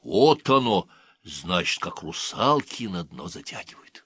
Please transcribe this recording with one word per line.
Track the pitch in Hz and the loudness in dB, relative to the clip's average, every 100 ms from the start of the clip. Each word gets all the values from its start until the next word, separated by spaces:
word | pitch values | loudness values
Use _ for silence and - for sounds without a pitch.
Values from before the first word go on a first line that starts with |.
Вот | - 98 147 151 - | 0 6 6 4 4
оно, | 135 123 98 - _ _ _ | 4 4 2 0 _ _ _
значит, | 80 73 87 90 80 - | -16 -12 -2 -2 0 -4
как | 87 - | -8 -10
русалки | 78 - - - 123 147 - - | -12 -8 -10 0 2 2 -2 -10
на | 113 90 | -6 -6
дно | 82 - 180 | -8 -12 -14
затягивают. | - - - - - - - | -14 -14 -16 -18 -20 -20 -20